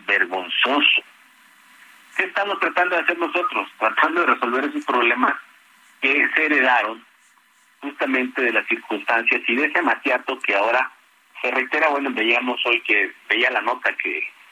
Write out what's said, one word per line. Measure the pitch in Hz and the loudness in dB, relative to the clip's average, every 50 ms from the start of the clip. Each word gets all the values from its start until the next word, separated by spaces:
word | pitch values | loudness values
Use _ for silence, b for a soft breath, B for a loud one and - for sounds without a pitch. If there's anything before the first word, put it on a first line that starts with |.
| - | 0
vergonzoso. | 101 101 98 92 87 92 92 90 82 - - - 120 139 - - 107 - - - - - - - - _ - - - - - - - - - - - - - - - - | 2 2 2 2 0 0 -4 -4 -4 0 0 2 2 4 4 4 4 2 2 -2 -6 -16 -20 -20 -20 _ -20 -20 -20 -20 -20 -20 -20 -20 -20 -20 -20 -20 -20 -20 -8 -4
¿Qué | - 190 | -4 -4
estamos | 190 - 202 202 202 190 - | -2 -2 -2 -2 -2 -2 -2
tratando | - 165 - 175 180 170 175 | -2 0 2 0 0 2 0
de | 165 | 0
hacer | 156 170 175 170 | 0 0 0 0
nosotros? | 170 151 - 180 175 - - 104 98 - - - | -2 -2 -2 -2 -2 -2 -2 -4 -6 -6 -4 -2
Tratando | 107 110 - - 151 156 165 175 | -2 0 2 2 2 2 2 2
de | 160 - - | 2 2 2
resolver | - 123 117 120 - 285 | 0 0 0 0 0 -2
esos | - - - - | -2 -4 -4 -2
problemas | - - 233 240 240 240 247 240 - - - - - - - _ _ _ _ _ - _ _ | 0 0 2 2 2 2 2 2 0 0 -4 -8 -16 -20 -20 _ _ _ _ _ -20 _ _
que | - 135 139 147 - - - | -2 0 2 2 0 2 2
se | 156 156 | 0 0
heredaron | 151 151 139 131 127 123 117 104 110 113 113 - - _ _ _ _ _ _ _ _ _ _ _ _ _ _ | 2 2 2 4 4 4 2 2 -2 -6 -10 -16 -20 _ _ _ _ _ _ _ _ _ _ _ _ _ _
justamente | 139 143 143 - 156 135 131 127 127 127 - 139 | -12 -12 -6 -4 -2 0 0 0 -2 -2 -2 -2
de | 127 120 | -2 0
las | 113 107 - | 0 0 0
circunstancias | - 117 117 - - 107 101 - - 120 113 113 - - - - | 0 -4 -4 -4 -6 -6 -4 0 0 0 2 2 0 0 0 0
y | 117 117 | -2 0
de | 131 151 | 0 0
ese | 151 156 175 | 0 0 0
amaciato | 165 123 110 - - 139 127 123 - - 131 127 | 2 0 0 0 0 -2 -2 -2 -2 -6 -8 -6
que | - - 101 | -4 -2 0
ahora | 101 104 113 120 127 135 - - _ _ _ _ _ _ _ - - | 0 2 2 2 0 0 -2 -6 _ _ _ _ _ _ _ -12 -6
se | - 123 | -6 -2
reitera. | 127 131 127 - 147 151 160 151 | -2 -2 -2 -2 0 2 2 2
Bueno, | 143 139 139 123 | 2 0 -2 -2
veíamos | 120 110 110 113 120 120 127 127 120 - - | -2 0 0 2 2 2 0 -2 -4 -2 0
hoy | 120 120 110 | 0 0 0
que, | - 113 104 104 95 - - - - - | 0 0 2 2 2 -2 -6 -12 -16 -8
veía | 104 117 127 127 | -4 -2 0 0
la | 123 107 | 0 0
nota | 104 117 - - - 95 95 | 0 -2 -2 -2 -4 -4 -4
que | - - 80 - 78 - - - - - - | -2 -4 -4 -4 -6 -8 -10 -12 -18 -20 -20